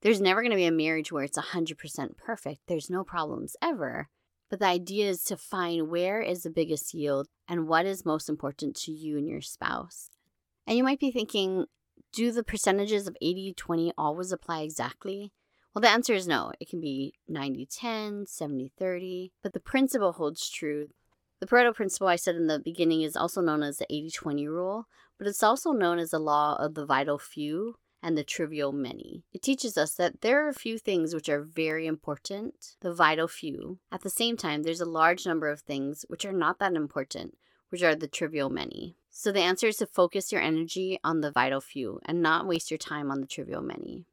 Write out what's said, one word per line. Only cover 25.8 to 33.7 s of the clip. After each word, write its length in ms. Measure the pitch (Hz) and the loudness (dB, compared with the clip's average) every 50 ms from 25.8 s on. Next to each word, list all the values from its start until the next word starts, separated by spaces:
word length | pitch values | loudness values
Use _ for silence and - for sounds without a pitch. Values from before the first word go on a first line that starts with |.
| 190 175 170 170 | 4 4 4 2
as 100 | 170 165 | 0 0
the 100 | - 160 | 0 0
law 360 | 156 156 147 147 147 147 147 | 2 4 4 4 4 4 2
of 180 | - - 151 156 | 2 0 -2 -2
the 140 | 156 147 143 | -4 0 2
vital 320 | 143 135 143 151 147 143 | 2 2 4 2 0 -2
few 580 | - - - - 151 147 151 170 208 233 233 _ _ _ _ _ | -4 -10 -8 -6 -6 -4 -2 -4 -4 -6 -8 _ _ _ _ _
and 160 | - 170 165 151 | -4 0 0 0
the 60 | 147 | 0
trivial 480 | - - - 170 151 156 147 143 139 | -2 -4 -4 -4 -4 -2 -2 -2 -2
many. 540 | 143 143 135 - - - - - - - - _ _ | 0 -2 -4 -4 -6 -10 -12 -14 -14 -16 -16 _ _
It 80 | 180 | -4
teaches 360 | - - 269 262 - 240 202 - | 0 0 0 0 0 -2 2 0
us 180 | 151 156 - | 0 0 2
that 260 | - 175 170 - - | 0 0 0 0 0
there 240 | - 220 247 285 302 | 2 4 4 4 4
are 40 | 302 | 2
a 40 | 277 | -2
few 240 | - - 233 226 220 | -4 -4 -6 -6 -4
things 360 | - - 196 180 160 160 170 | -2 0 2 2 2 2 -2
which 140 | 160 156 - | -4 -2 0
are 140 | 151 147 | 0 0
very 440 | 147 156 160 165 160 160 156 160 160 | 0 -4 -2 -2 0 0 0 -2 -2
important, 920 | 160 160 156 _ - 147 139 _ - 202 202 214 - - _ - - - _ | -2 -4 -4 _ -8 -8 -8 _ -10 -8 -8 -8 -10 -10 _ -20 -20 -20 _
the 140 | - 185 175 | -6 -6 4
vital 340 | 170 175 151 156 156 165 165 | 6 6 6 8 6 2 0
few. 520 | - - - 160 139 - - - | -2 -6 -8 -6 -6 -6 -8 -10